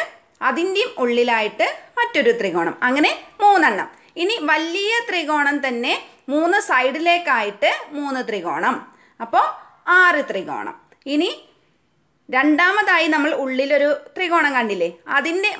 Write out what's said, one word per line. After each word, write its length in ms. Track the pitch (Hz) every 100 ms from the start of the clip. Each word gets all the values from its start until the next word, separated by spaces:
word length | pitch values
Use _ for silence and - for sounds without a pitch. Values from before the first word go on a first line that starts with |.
| 679 - _ - 247
അതിൻ്റെയും 400 | 269 370 392 494 -
ഉള്ളിലായിട്ട് 640 | 240 240 240 220 208 - 415 622 - 480
മറ്റൊരു 340 | 480 311 233 233
ത്രികോണം, 340 | 196 170 165 - 247
അങ്ങനെ 260 | 277 370 640 - - 403
മൂന്നെണ്ണം. 420 | 392 285 190 - - _ -
ഇനി 120 | 359 466 302
വലിയ 400 | 311 320 381 403 466 466
ത്രികോണം 480 | 349 285 302 285 285 262
തന്നെ 280 | 240 269 403 - - -
മൂന്ന് 260 | 294 339 403 415
സൈഡിലേക്കായിട്ട് 1000 | 262 262 302 339 349 320 240 208 202 320 622 - 294
മൂന്ന് 240 | 285 254 214
ത്രികോണം, 460 | 202 165 147 220 - - _ _ -
അപ്പോൾ 200 | 226 359 605 - - _ - 370
ആറ് 200 | 359 302 220
ത്രികോണം. 480 | 196 151 113 101 - _ _ 269 294
ഇനി 160 | 381 - - _ _ _ _ _ _ _ -
രണ്ടാമതായി 720 | 254 302 302 359 415 392 339 320
നമ്മൾ 160 | 302 294 285
ഉള്ളിലൊരു 460 | 269 262 277 285 294 285 -
ത്രികോണം 380 | 370 349 339 285 262
കണ്ടില്ലേ, 320 | 220 185 170 - - 277
അതിൻ്റെ 340 | 320 359 415